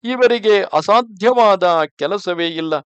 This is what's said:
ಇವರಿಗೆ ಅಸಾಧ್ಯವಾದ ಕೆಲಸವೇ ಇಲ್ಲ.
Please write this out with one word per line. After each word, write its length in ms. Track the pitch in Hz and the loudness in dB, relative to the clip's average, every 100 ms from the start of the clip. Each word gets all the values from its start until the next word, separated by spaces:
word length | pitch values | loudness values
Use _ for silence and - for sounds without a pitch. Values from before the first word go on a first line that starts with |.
ಇವರಿಗೆ 600 | 233 254 247 233 214 202 | -8 0 0 2 2 0
ಅಸಾಧ್ಯವಾದ 1200 | 185 151 160 220 240 190 214 247 220 190 175 165 156 _ | 2 -2 2 0 0 -2 0 2 2 4 2 0 -2 _
ಕೆಲಸವೇ 500 | 147 202 180 170 165 | -6 -4 -6 -4 -6
ಇಲ್ಲ. 260 | 160 160 151 | -6 -6 -6